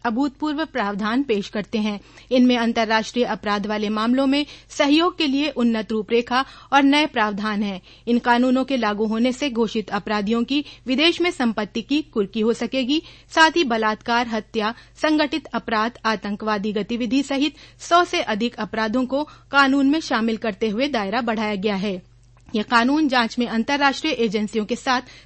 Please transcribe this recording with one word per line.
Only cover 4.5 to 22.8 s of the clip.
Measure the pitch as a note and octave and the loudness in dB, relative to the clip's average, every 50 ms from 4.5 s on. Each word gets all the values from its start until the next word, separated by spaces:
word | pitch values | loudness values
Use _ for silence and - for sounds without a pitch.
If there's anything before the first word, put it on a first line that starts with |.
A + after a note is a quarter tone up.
| - - - - | -8 -20 -20 -10
सहयोग | - - D4+ C#4 D4 D#4+ E4+ F#4 F4+ | -2 0 2 4 4 4 4 2 0
के | - D#4+ | 0 -2
लिए | C#4+ C4 C#4 D4 D4+ | 0 0 0 -2 -2
उन्नत | - - A#3+ A#3+ A3+ A3 G#3+ - | -2 0 0 2 2 0 -2 -2
रूपरेखा | A3+ A3 G3+ - A#3 A#3 A#3+ - A#3+ B3+ C4+ - - - - - C4+ | -4 -4 -2 0 0 0 0 2 0 -2 -2 -2 -8 -18 -6 2 4
और | C#4 C#4 | 4 6
नए | C#4 C#4 D4 D#4 | 6 6 4 2
प्रावधान | D4+ - A#3+ G#3+ G#3+ G3 G3 G3+ G#3+ G#3 G3+ G#3+ | 2 0 0 0 0 0 -2 -4 -2 -2 -2 -2
हैं। | G3+ G3 F3+ - - - - - | -4 -6 -8 -12 -18 -20 -10 -2
इन | A3+ A#3+ A#3+ | 0 0 2
कानूनों | - B3 A#3+ A#3+ B3 C4 B3+ C4 B3+ | 4 2 4 4 4 4 2 2 0
के | C4 C#4 | 0 -2
लागू | B3+ A3+ G#3 G#3 G3+ A3 | 0 0 0 0 0 -2
होने | G#3+ A3 A3 A#3 B3 | -2 0 0 0 0
से | B3 - D4 C#4+ | 0 -2 -4 -4
घोषित | A#3 A3+ A3+ G3+ - A3 G3+ - | 0 -2 -2 -2 -2 -4 -6 -4
अपराधियों | - G3+ - G#3 G#3+ G#3 G#3 G#3 A#3 A#3 A#3+ | -6 -6 -4 -2 -4 -2 0 0 0 0 0
की | - C4+ D4 C#4+ - - - - | 0 -2 -2 -2 -4 -12 -12 -4
विदेश | A#3+ B3+ A#3+ D#4 E4+ E4+ - | -2 0 2 2 2 2 2
में | E4+ F4+ | 0 -2
संपत्ति | E4+ - B3 A#3 G3+ - G#3+ G3+ - A#3 | 0 0 0 0 0 -2 -6 -4 -6 -8
की | G3+ - C#4 D4+ | -4 -2 -2 -2
कुर्की | D4+ - - A#3 G3 G3 - A3+ | -2 -2 -2 -2 -2 -2 -2 0
हो | G#3+ A#3 A3 | 0 0 0
सकेगी। | - A#3+ - - C4 B3+ A#3 D4 D#4+ - - - - - - - | 0 -2 -4 -2 -2 -2 0 -2 -2 -2 -6 -20 -20 -12 -2 4
साथ | E4+ D#4+ D#4+ D4+ | 4 4 6 4
ही | F4 D#4+ | 2 0
बलात्कार, | A#3 A#3 A3 A3 G#3+ G#3+ G#3+ - - A#3 A#3+ B3 | 0 0 0 0 0 -2 -2 -4 -2 0 0 0
हत्या, | A#3+ A#3 G#3+ G#3+ _ - A3 G#3 G#3+ A#3 - - - - - | -2 -4 -6 -6 _ -4 -4 -4 -4 -6 -8 -16 -20 -10 -2
संगठित | - - D4+ D4+ D4+ C#4+ D#4+ D#4 - | 0 2 2 2 0 0 -2 -6 -6
अपराध, | - - A3+ - - A3+ G#3+ G#3+ A#3+ A#3+ - - | -6 -8 -6 -4 -2 -2 0 0 -2 -4 -4 -2
आतंकवादी | A3+ A3 G3 - G3+ G#3 - G#3+ G#3+ G#3+ G#3 G3 A3 G3 | -2 -2 -2 -4 -8 -8 -4 -2 -2 -2 -2 -2 -2 -2
गतिविधि | G#3+ G3 - A#3 A3+ B3 G#3 B3+ C#4 C#4 | -2 -4 -4 -4 -4 -2 0 0 0 0
सहित | - C#4 C4+ C#4+ D#4 - - - - - - | 0 -2 -2 -2 -2 -4 -8 -20 -20 -20 -12
सौ | - - E4+ F4 F4 | -2 2 4 4 4
से | E4+ F4+ F4 | 2 0 -4
अधिक | - - A3 G3+ A#3 A#3+ - - | -2 -2 -2 -2 -2 -4 -4 -6
अपराधों | G#3+ F#3 - A3 A3 A3 G#3+ B3+ B3+ | -8 -6 -4 -4 -2 0 0 -2 -2
को | B3 C4 C4+ G3+ | 0 -2 -4 -4
कानून | - - - - - - C#4 C#4 C4 C4+ C#4 C4+ C4+ | -6 -10 -20 -10 0 2 4 4 4 4 4 4 4
में | D4 E4 | 2 2
शामिल | D#4 - C#4 A3 A3 A3+ A3+ | 0 -2 -2 0 0 0 -2
करते | A3 - A3+ G3 - A3+ A3 | -2 -4 -6 -4 -2 -2 -2
हुए | G3 A3 C#4 | 0 -2 -2
दायरा | D4+ C4 A3+ G3+ F#3+ G#3 B3+ | -2 -2 -2 -2 -2 -2 -2
बढ़ाया | B3 A#3+ A3 A3 A3 G#3+ G#3+ | -2 -2 -2 -2 -2 -2 -2
गया | G3 F#3 G#3+ G3+ | -2 -2 -2 -2
है। | F#3+ G3 G#3+ F#3 F3+ - _ - - _ _ - - - - - | -2 -2 -4 -6 -6 -10 _ -20 -20 _ _ -20 -20 -14 -6 -4
ये | G#3+ - | -4 -2
कानून | - B3 A#3 | 2 2 2